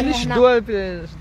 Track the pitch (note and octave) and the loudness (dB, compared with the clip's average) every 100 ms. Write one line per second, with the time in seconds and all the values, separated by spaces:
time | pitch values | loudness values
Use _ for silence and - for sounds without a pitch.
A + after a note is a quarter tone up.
0 | C#4 D4+ B3 A#3+ B3 A#3+ G#3+ G3+ F#3+ F3 | 0 -2 -2 4 4 4 0 -4 -4 -8
1 | E3 - | -12 -14